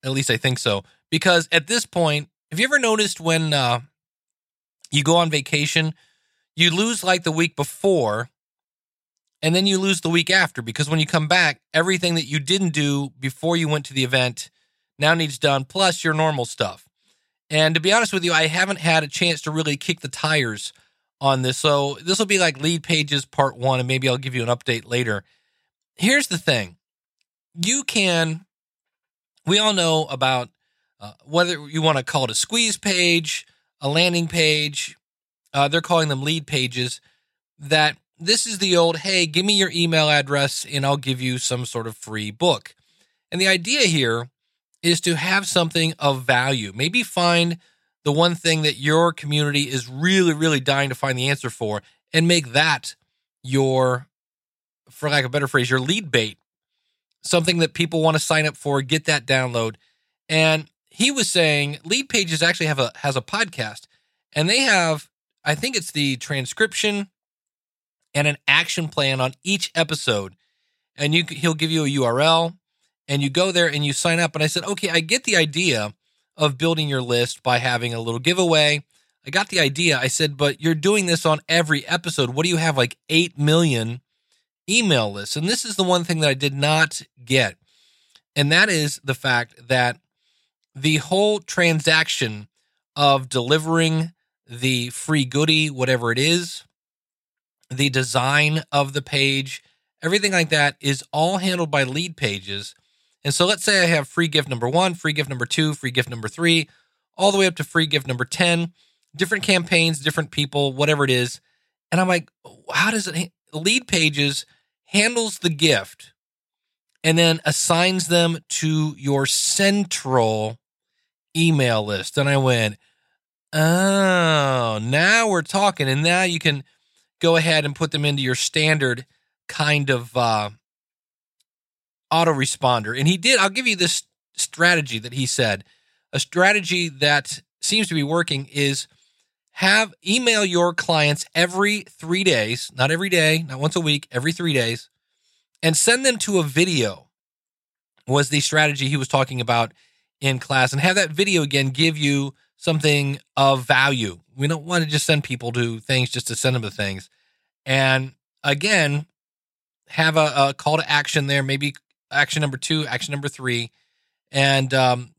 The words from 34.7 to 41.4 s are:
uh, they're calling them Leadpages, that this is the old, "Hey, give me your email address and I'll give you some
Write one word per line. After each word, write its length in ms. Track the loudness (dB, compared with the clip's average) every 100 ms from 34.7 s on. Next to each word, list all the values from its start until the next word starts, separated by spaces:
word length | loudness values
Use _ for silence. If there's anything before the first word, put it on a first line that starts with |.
| -6 -12 -14 _ _ _ _ _
uh, 160 | 0 2
they're 140 | 0
calling 260 | 2 2 2
them 140 | -2
Leadpages, 800 | -4 -4 -4 -4 -2 -4 -6 -8 _ _ _ _ _ -12
that 400 | 0 2 2 -2 _ -8
this 280 | -2 -2 -2
is 100 | -2
the 200 | 2 4
old, 200 | 2 0
"Hey, 280 | 0 0 2
give 180 | 0
me 80 | 0
your 180 | 2 0
email 340 | 0 2 2 4
address 560 | 2 2 0 0 -4
and 220 | -6 -2 0
I'll 100 | 0
give 240 | -2 -4
you 160 | -4
some 300 | -4